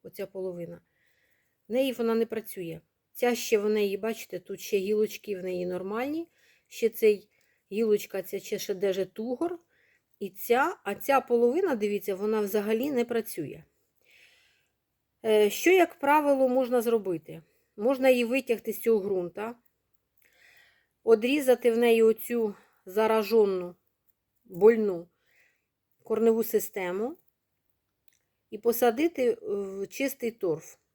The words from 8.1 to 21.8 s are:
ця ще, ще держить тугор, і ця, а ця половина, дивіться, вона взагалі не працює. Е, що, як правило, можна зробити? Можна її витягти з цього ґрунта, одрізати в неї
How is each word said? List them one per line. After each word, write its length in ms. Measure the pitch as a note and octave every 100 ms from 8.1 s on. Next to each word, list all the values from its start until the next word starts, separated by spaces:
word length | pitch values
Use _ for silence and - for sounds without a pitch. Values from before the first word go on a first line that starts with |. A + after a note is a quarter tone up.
| G3
ця 180 | F#3 G3
ще, 180 | - G3+
ще 160 | -
держить 380 | G3 G3 F#3+ F#3
тугор, 460 | - A3+ B3+ E4+ F4 _ _ _ _ _ _
і 120 | G3+
ця, 460 | - - A#3 D4+ G4+
а 100 | -
ця 260 | G3+ - C#4
половина, 540 | B3+ A#3+ A#3+ C#4+ G4 B3
дивіться, 380 | G#3 G3+ F#3
вона 260 | F#3 G#3+ A3
взагалі 500 | G#3 G#3 G3+ A3+ C#4
не 140 | C4
працює. 600 | A#3+ A#3 A3 - D3 - - _ _ _ _ _ _ _ _ _ _ _ _ _ _ _
Е, 260 | A3+ G#3+ G#3
що, 200 | G#3 -
як 280 | F#4 E4 -
правило, 500 | C#4 D4+ C#4+ C#4 C4
можна 340 | B3+ B3 B3
зробити? 600 | A#3 A3+ F#3+ E3 - D#3+ _ _ _ -
Можна 340 | A3 C4 C4
її 140 | B3
витягти 480 | A#3 C4 C4 A3 -
з 80 | G#3
цього 240 | - A3
ґрунта, 520 | G3 F#3+ F3 F3 A3 A#3+ _ _ _ _ _ _ _ _ _ _ _ _ _ _
одрізати 680 | - A3+ A#3+ D4 C4 B3 B3
в 60 |
неї 240 | A3+